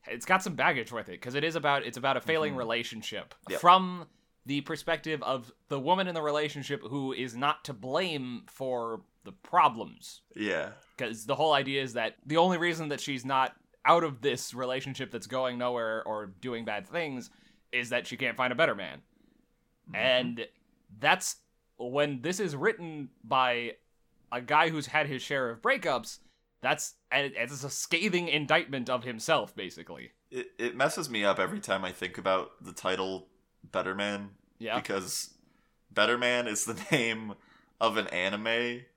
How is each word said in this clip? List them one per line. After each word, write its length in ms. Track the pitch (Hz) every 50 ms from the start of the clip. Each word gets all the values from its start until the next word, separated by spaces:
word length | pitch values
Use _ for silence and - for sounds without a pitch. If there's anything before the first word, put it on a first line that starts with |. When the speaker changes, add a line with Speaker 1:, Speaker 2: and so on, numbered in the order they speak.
| _ -
Speaker 1:
it's 160 | - 123 -
got 160 | - 185 185
some 120 | 185 196 160
baggage 360 | - 131 165 160 131 113 -
with 160 | 123 113 104 -
it, 120 | 90 87
'cause 140 | - 123 127
it 100 | 143 151
is 120 | 165 160
about, 280 | 165 139 147 143 139 113
it's 140 | 117 117 131
about 180 | 120 135 135
a 40 | 123
failing 320 | - - 160 160 156 151
Speaker 2:
Mm-hmm. 60 | 143 131
Speaker 1:
relationship 760 | 120 113 117 120 113 - 117 110 107 - 110 101 85 - - _ - -
Speaker 2:
Yep. 100 | 92 -
Speaker 1:
from 460 | - 175 180 190 185 185 180 180 160 - _ _ _ _ _ _ _
the 140 | 123 139 143
perspective 640 | 139 - 165 147 - - 165 151 - 160 156 143 -
of 280 | - 131 131 117 120 - _ _ _
the 100 | 143 139
woman 260 | 127 151 185 190 190
in 80 | 185 175
the 80 | 165
relationship 580 | 151 151 147 151 151 147 143 147 135 - 143 139
who 300 | - - 139 143 135 131
is 220 | 131 - 127 127 113
not 280 | 120 139 143 151 - _
to 80 | - 135
blame 720 | 101 98 127 135 165 190 180 160 143 131 123 123 113 - -
for 520 | - - 139 131 127 120 117 117 113 98 - _ _ _ _
the 80 | 104
problems. 880 | 92 _ _ - - 175 160 143 117 113 104 78 53 50 - - - - _ _ -
Speaker 2:
Yeah. 340 | - 107 104 90 80 73 98 - - - _ _
Speaker 1:
'Cause 300 | - 131 110 117 110 107
the 80 | 110 139
whole 180 | 127 156 160
idea 300 | 147 139 135 131 139 135
is 120 | 135 127 113
that 200 | 120 113 110 - _ _
the 120 | 139 151
only 200 | 165 170 185 180
reason 320 | 165 170 175 170 160 160 147
that 100 | 143 123
she's 240 | - - 139 127 117
not 320 | 135 139 131 131 - - _ _ _ _ _ _
out 200 | 135 165 170 170
of 160 | 156 139 113
this 340 | 113 143 123 120 - - -
relationship 560 | 120 131 123 131 131 127 143 127 135 131 104
that's 160 | 107 117 98
going 320 | 107 - 131 131 127 123 120
nowhere 460 | 123 123 123 120 117 110 110 110 -
or 200 | - 107 107 107
doing 380 | 95 98 92 - 127 120 113 117
bad 220 | 110 107 104 95
things 440 | - - 170 165 151 135 123 117 - _ _ _ _ _ _ _ _
is 160 | - 123 123 117
that 180 | 123 123 -
she 100 | - 127
can't 200 | 120 135 123 113
find 160 | 120 127 127
a 40 | 123
better 200 | 120 165 151 113
man. 260 | 98 95 78 67 73 _ _ _ _ _ _ _ _ _ _ _ _ _ _ _ _ _ -
Speaker 2:
Mm-hmm. 80 | 85
Speaker 1:
And 500 | 101 113 131 127 127 127 120 120 117 113 - _ _ _ _ _ _ _ _ 101 107
that's 360 | 127 147 175 190 - - - - _ _ _ _ _ _ _
when 460 | _ 117 123 127 143 147 147 143 127
this 160 | 120 160 185 190
is 160 | 208 175 143
written 540 | 135 151 214 220 - 175 165 160 151 139 123 _ _ -
by 480 | 113 139 131 127 127 120 120 120 117 - _ _ _ _ _ _ _ _ _ _ _
a 100 | 120 123
guy 280 | 123 117 147 151 165 165
who's 160 | 160 156 139
had 200 | 135 - 156 151 143
his 140 | 139 127
share 280 | - - 147 139 131 117
of 100 | 117 113
breakups, 580 | - 240 269 262 - 165 139 120 113 - - - _ _ _ _ _ _ _ _
that's, 340 | - 107 151 151 - - - _ _ _
and 220 | 127 135 143 139 -
it's 260 | - 117 123 143 135 139
a 60 | 139
scathing 580 | - - - - - 165 185 214 175 180 175 165
indictment 600 | 143 151 147 135 156 170 170 - 139 131 120 123
of 120 | 127 127 117
himself, 500 | 127 117 110 - - 160 139 107 98 -
basically. 560 | 101 98 90 - 80 - - 85 65 62 60 _ _ _ _
Speaker 2:
It, 220 | - 127 - - _ -
it 180 | 113 120 -
messes 320 | 120 139 156 156 - 160 139
me 140 | 117 107 101
up 140 | 101 95 95
every 220 | 95 90 95 104
time 240 | - - 98 98 95
I 80 | 90
think 240 | 90 - 92 90 90 -
about 460 | 92 95 95 92 - - - _ -
the 80 | 95
title 560 | 85 - - 92 92 92 95 95 95 92 - _ _ _ _ _ _ _ - 98
Better 240 | - 95 90 92 95
Man. 360 | 98 101 104 101 101 101 101 98 _ _ _ _ _
Speaker 1:
Yeah. 180 | 113 110 110
Speaker 2:
Because 580 | 123 120 - 101 98 92 90 - - - - - _ _ _ _ _ _ _ _ _ _ _
Better 240 | - 104 104 113 120 120
Man 280 | 123 123 123 123 120 110
is 160 | 107 104 -
the 160 | 113 113 - -
<laughs> 40 | -
name 440 | 170 143 117 113 113 110 110 107 98 - _ _ - _ _ _ _ _
of 160 | 113 113 104 110
an 80 | 101 -
anime 720 | - 87 90 95 101 104 107 113 113 117 120 120 120 120 120 _ _